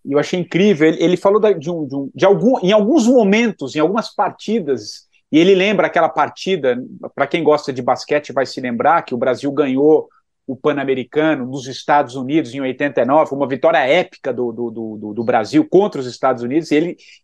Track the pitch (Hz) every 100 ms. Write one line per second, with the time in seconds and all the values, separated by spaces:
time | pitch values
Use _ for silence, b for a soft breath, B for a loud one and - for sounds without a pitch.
0 | 135 143 147 180 165 170 208 156 160 165
1 | 170 180 202 214 214 170 143 170 139 139
2 | 139 - - 185 214 262 180 165 202 320
3 | 226 262 196 214 240 - 135 147 156 214
4 | - - 185 - - 220 147 120 104 -
5 | _ _ _ 151 180 190 196 185 156 175
6 | 160 156 131 - 185 185 131 123 - -
7 | - - - 170 151 147 - 131 127 120
8 | - 147 - 139 127 - 127 117 135 165
9 | - 120 127 117 139 139 139 131 147 151
10 | - b b _ - 131 151 143 135 131
11 | 120 151 160 139 127 139 123 123 - 147
12 | 127 131 127 156 123 135 131 127 143 135
13 | 123 151 147 139 131 135 160 165 131 175
14 | 175 - 131 120 120 113 120 113 110 107
15 | 107 104 113 120 104 151 151 180 202 143
16 | 123 - 131 123 120 151 156 151 175 -
17 | b b